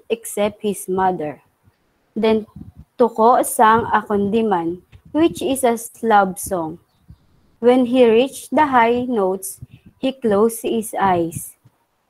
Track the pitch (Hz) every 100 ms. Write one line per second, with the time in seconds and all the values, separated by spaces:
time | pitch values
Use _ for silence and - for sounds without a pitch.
0 | _ 226 - - 208 208 214 190 - 185
1 | 190 180 151 139 _ _ _ _ _ _
2 | _ - 220 220 214 - - - - -
3 | 233 226 220 254 302 - 220 226 233 214
4 | 208 202 202 226 220 185 165 180 _ -
5 | - 294 330 330 359 269 247 233 - -
6 | 226 208 196 175 - 185 160 170 _ _
7 | _ - _ _ _ _ 233 254 247 262
8 | 240 220 262 - - 254 302 262 226 240
9 | 247 233 190 190 - - - - - _
10 | 262 262 226 202 226 226 247 233 208 -
11 | 196 180 165 170 - - _ _ _ _
12 | _